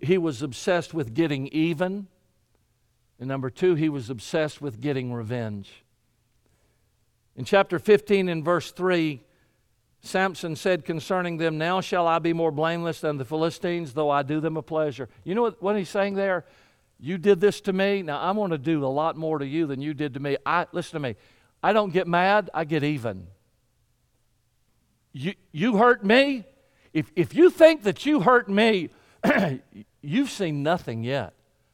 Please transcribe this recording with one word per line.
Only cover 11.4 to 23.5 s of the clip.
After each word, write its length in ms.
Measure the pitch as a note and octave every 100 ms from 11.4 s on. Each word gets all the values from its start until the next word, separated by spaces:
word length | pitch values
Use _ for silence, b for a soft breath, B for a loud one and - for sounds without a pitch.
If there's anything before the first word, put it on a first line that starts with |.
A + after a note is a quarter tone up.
| E3 D#3
"Now 240 | E3 F#3
shall 240 | - F#3 E3+
I 140 | E3
be 120 | E3
more 180 | E3 E3
blameless 520 | D3 D#3+ E3+ E3+ D#3
than 160 | D#3+ D3
the 60 |
Philistines, 680 | A#2+ D#3 E3 - F3+ E3+ D#3
though 160 | A#2+ D3
I 140 | C#3+
do 180 | C#3 D#3
them 160 | D#3+ D#3+
a 60 |
pleasure." 480 | - D#3 D3+ B2+ A#2+ b
You 100 | D#3
know 80 | G#3
what, 200 | A#3 -
what 140 | F#3+ G#3
he's 140 | E3+
saying 240 | G3+ G3+
there? 320 | G3 G3 F3 - b b b b _
"You 200 | C3 F#3
did 200 | G3+ F#3
this 220 | G3+ -
to 120 | -
me, 260 | F#3+ G3 G3
now 160 | E3 C#3+
I'm 140 | E3+ G#3
gonna 200 | G3 D#3
do 260 | C#3 D#3
a 40 | C3+
lot 300 | C#3+ D#3+ D#3
more 220 | D#3+ D#3
to 80 | C#3
you 200 | D#3 D#3
than 160 | C3
you 100 | D3
did 220 | C#3+ D3
to 60 | C3
me." 180 | C#3+ C#3 -
I, 200 | E3+ E3
listen 220 | F3+ -
to 60 | D#3+
me, 160 | C3+ G#2 b b b b
I 120 | E3
don't 180 | G#3+ G#3
get 140 | F3 F3
mad, 420 | F3 F#3 G#3 F3+
I 100 | D#3
get 180 | D#3 D#3
even. 440 | D3 D3 A2+ F#2 F2+ - _